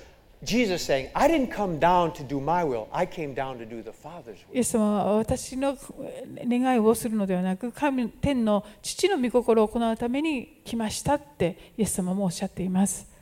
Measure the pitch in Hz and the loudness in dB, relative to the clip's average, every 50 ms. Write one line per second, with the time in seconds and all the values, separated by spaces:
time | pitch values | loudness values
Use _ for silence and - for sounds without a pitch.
0 | - - - - - - - - - - 180 247 247 196 180 156 - - 143 135 | -20 -20 -20 -20 -20 -20 -20 -12 -4 0 2 2 4 2 2 0 0 0 0 0
1 | 131 139 - 175 254 302 330 302 254 - - 208 208 185 165 139 160 170 180 180 | 0 -2 2 4 4 4 4 4 0 0 -2 -2 -2 -2 0 4 4 6 6 6
2 | 175 160 - - 143 120 143 139 135 151 170 180 175 143 127 113 107 - - 151 | 4 2 0 -4 -8 -6 -4 -4 -2 0 0 0 0 0 -2 -4 -4 -4 -4 -2
3 | 185 - - 175 156 143 127 135 135 135 131 120 117 110 117 117 104 110 101 - | -2 -2 -4 -6 -8 -6 -6 -6 -6 -6 -8 -10 -12 -12 -12 -12 -12 -14 -14 -16
4 | - 151 175 175 135 117 98 - - - - 254 226 - - 220 214 208 208 202 | -16 -16 -16 -16 -16 -16 -18 -18 -16 -6 -4 -2 -2 0 2 2 2 2 2 0
5 | - 190 208 214 220 - 254 247 - - 254 262 269 277 269 247 - - - - | 2 2 2 2 0 0 -2 -4 -4 -6 -6 -4 -2 -2 -4 -4 -8 -16 -16 -14
6 | - - 254 - 262 - - - - 240 240 247 254 262 254 233 214 220 233 233 | -14 -12 -12 -14 -14 -14 -12 -6 -2 0 0 2 2 4 4 4 4 4 4 2
7 | - 233 220 214 196 190 185 180 185 185 185 185 - 240 - - 285 294 269 254 | 2 -2 -2 0 0 0 0 0 0 0 -2 -2 -4 -8 -4 -2 0 0 0 0
8 | 240 208 - - - 277 285 247 226 214 208 196 208 - - - - - - - | -2 -4 -4 -2 0 0 2 2 2 2 2 2 0 -4 -12 -14 -10 -10 -4 0
9 | - 370 403 294 247 233 - 247 226 - 226 226 214 208 - 240 233 226 226 - | 2 2 2 2 2 2 2 2 4 4 6 6 4 4 2 0 0 0 0 0
10 | 240 240 247 285 311 330 302 247 - - - _ - - 233 233 220 208 - - | -2 -2 -2 0 0 0 -2 -2 -4 -8 -14 _ -12 -6 -4 -4 -2 -4 -4 -4
11 | - 262 285 294 - - - - 185 165 190 - - - - - 214 185 - - | 0 0 0 0 -2 -6 -4 -2 -2 -2 -2 -4 -14 -10 -4 -2 -2 -2 0 -2
12 | 180 180 185 202 202 180 170 - 196 190 - 202 185 185 180 185 202 196 - - | -2 -2 -2 0 0 -2 -2 -2 -6 -6 -6 -4 -4 0 2 2 2 2 0 -4
13 | - - - - | -10 -16 -20 -20